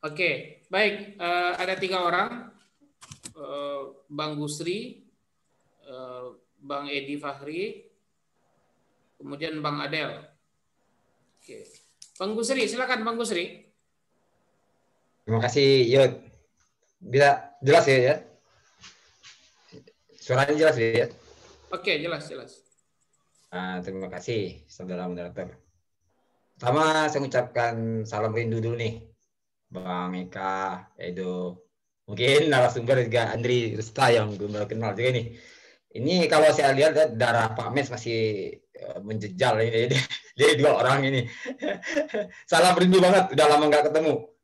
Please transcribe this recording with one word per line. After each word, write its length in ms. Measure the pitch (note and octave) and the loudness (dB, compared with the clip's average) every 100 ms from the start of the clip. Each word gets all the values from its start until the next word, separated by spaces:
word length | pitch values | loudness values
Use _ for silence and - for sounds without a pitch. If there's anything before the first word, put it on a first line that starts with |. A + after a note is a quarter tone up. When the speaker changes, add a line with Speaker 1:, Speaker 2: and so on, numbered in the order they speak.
Speaker 1:
Oke, 640 | D#3 D3+ F3 C3 - - _ | -10 -4 -2 -2 -8 -20 _
baik. 480 | F#3+ G#3 G#3 - - | 0 0 -2 -12 -8
Eh, 320 | F3 F3 F3+ F3 | -4 -2 -2 -4
ada 160 | F#3 F#3+ | -6 -4
tiga 240 | F#3+ F#3 | -4 -2
orang. 480 | F3 F3 A3 A#3+ - _ _ _ _ _ - - - - | 0 0 -2 -6 -16 _ _ _ _ _ -20 -20 -20 -16
Eh, 460 | C#3 C#3+ C#3+ C#3+ C3+ - _ | -12 -10 -8 -8 -12 -18 _
Bang 320 | D3 D#3 D3 | -8 -6 -6
Gusri, 640 | D3 D3+ E3+ F#3+ B3 - _ _ _ _ _ _ _ _ | -6 -6 -6 -6 -8 -18 _ _ _ _ _ _ _ _
eh, 420 | - B2+ B2+ B2+ B2 - _ _ | -20 -18 -16 -14 -16 -18 _ _
Bang 240 | C#3 C#3+ C#3+ | -10 -10 -6
Edi 320 | C#3+ C#3 D3 | -8 -8 -10
Fahri, 640 | D3 C#3 C#3+ D#3+ G#3 - _ _ _ _ _ _ _ _ _ _ _ _ _ _ | -8 -12 -10 -8 -8 -10 _ _ _ _ _ _ _ _ _ _ _ _ _ _
kemudian 400 | C#3 C#3+ D#3+ D#3 | -16 -10 -8 -6
Bang 240 | D3 C#3+ | -6 -6
Adel. 400 | C#3+ D#3 C#3 - - _ _ _ _ _ _ _ _ _ _ _ | -6 -6 -6 -10 -18 _ _ _ _ _ _ _ _ _ _ _
Oke. 320 | _ - - - _ _ - - | _ -20 -20 -20 _ _ -20 -8
Bang 160 | F#3+ | -6
Gusri, 320 | A3 A3 C4+ | -4 -2 0
silakan 400 | A3 A#3 B3+ B3 | -2 -2 -2 -2
Bang 160 | A3 A#3 | -4 -6
Gusri. 480 | A3 F#3+ F3 - _ _ _ _ _ _ _ _ _ _ _ _ _ _ _ _ - | -4 -4 -6 -12 _ _ _ _ _ _ _ _ _ _ _ _ _ _ _ _ -4
Speaker 2:
Terima 160 | A2+ | -2
kasih, 480 | B2 C#3+ C#3 C3+ A#2 | 0 4 4 6 6
Yud. 200 | C3 C3 - - _ _ _ _ _ _ _ | 6 4 2 -16 _ _ _ _ _ _ _
Bisa 480 | F#3 C3 C#3+ C#3 - - | -2 4 6 4 -2 -6
jelas 240 | C3 D#3+ | 4 6
ya, 140 | D3+ C3 | 6 4
ya? 160 | B2+ D3+ - _ _ _ _ _ - _ _ _ - - _ _ _ - _ _ _ _ | 4 2 -4 _ _ _ _ _ -20 _ _ _ -20 -20 _ _ _ -20 _ _ _ _
Suaranya 400 | - B2+ C#3 D3+ | -4 0 0 4
jelas 200 | D#3 C3 | 4 4
ya? 320 | A2+ A2+ C3+ - - - - _ _ | 0 0 -2 -6 -20 -20 -20 _ _
Speaker 1:
Oke, 320 | F3+ - D#3+ | -8 -4 -4
jelas, 240 | E3 D#3 D3+ | -4 -8 -10
jelas. 360 | C#3 A#2 - _ _ _ _ _ _ _ _ _ | -16 -18 -20 _ _ _ _ _ _ _ _ _
Speaker 2:
Ah, 280 | F2+ F#2 F#2 | -10 -8 -8
terima 280 | F#2 F#2+ F#2+ | -10 -10 -10
kasih, 480 | F2+ - A2+ F#2 D#2+ _ | -12 -6 -6 -6 -10 _
Saudara 400 | - F#2 F2+ F2+ | -18 -10 -8 -8
Moderator. 480 | F2 F2 F2 - - _ _ _ _ _ _ _ _ _ _ | -10 -10 -12 -14 -14 _ _ _ _ _ _ _ _ _ _
Pertama, 520 | B2 C#3 D#3 D#3 D#3 | -2 2 2 2 0
saya 120 | D3 | -2
mengucapkan 840 | C#3 B2+ B2 A#2+ A#2 A#2 A2+ A2+ G#2+ | -2 -2 -2 -2 -2 -2 -4 -4 -6
salam 240 | G#2+ A2 | -4 -4
rindu 280 | G#2+ A2+ A2+ | -2 -2 -2
dulu 160 | A2+ A#2 | -4 -4
nih, 280 | A2+ - - _ _ _ _ _ _ | -4 -6 -16 _ _ _ _ _ _
Bang 440 | F2+ F#2 F2+ F2+ F#2 | -14 -8 -6 -6 -6
Eka, 680 | F2+ G2 F#2+ F#2+ F#2+ F2+ - _ | -10 -8 -4 -4 -4 -8 -14 _
Edo, 680 | F2 F2+ F#2 F2+ F2+ F2 _ _ _ _ - | -12 -8 -6 -6 -8 -10 _ _ _ _ -14
mungkin 400 | G2+ B2 C#3+ D#3 | -2 2 4 4
narasumber 560 | C3+ B2 A#2+ A#2 C3 | 4 2 0 0 0
juga 280 | A#2 A#2 A2+ | 2 0 0
Andri 440 | A#2 A#2 B2 A#2 A2 | -2 0 0 -2 -6
Rusta 320 | G#2+ - C3 | -8 0 4
yang 280 | A#2 G#2+ G2+ | 4 2 -4
belum 280 | G#2 G#2 G#2 | -6 -6 -6
kenal 280 | A2 A2+ G2 | -4 -6 -2
juga 200 | B2 B2 | 0 0
nih. 100 | A2+ - - - - _ _ | -4 -12 -20 -20 -20 _ _
Ini 360 | - C3 F3+ E3 | -6 -2 2 4
kalau 240 | D#3 D#3 | 6 6
saya 240 | D3 C#3 C3+ | 6 2 4
lihat, 400 | D#3 D3 D#3 A2 | 4 4 2 2
darah 360 | A#2+ A#2 A2 A2+ | 2 2 0 -2
Pak 120 | A2 | -4
Mes 160 | B2+ C3 | -4 -4
masih, 640 | A#2+ A#2 A2+ A2 G#2 F2 - | -6 -4 -2 -2 -2 -8 -12
eh, 380 | _ - - - | _ -18 -14 -12
menjejal 560 | G2+ A2 G#2+ F#2 B2+ A2 | -8 -8 -8 -2 0 2
ini 280 | A2+ A2+ B2 | 0 0 0
<laughs> 440 | C3+ C3 - - - | 0 -2 -8 -16 2
dari, 200 | D3 D3+ | 4 6
dua 160 | C#3+ - | 4 4
orang 320 | B2+ C#3 C3+ | 2 2 0
ini. 160 | C3+ A#2 - - - D4+ - - | -2 -4 -10 -12 -8 -6 -6 -4
<laughs> 640 | D#4 D4+ G#3 G3 - - | -4 -2 -4 -8 -12 0
Salam 260 | E3 F3+ F3+ | 4 4 6
rindu 240 | F3+ F#3 | 6 8
banget, 320 | F3 G3 - | 8 6 4
udah 140 | C3+ D3+ | 4 6
lama 160 | D3 | 6
nggak 280 | D3+ D3+ D3+ | 6 4 4
ketemu. 360 | D3+ D#3+ C#3 - _ | 2 2 0 -4 _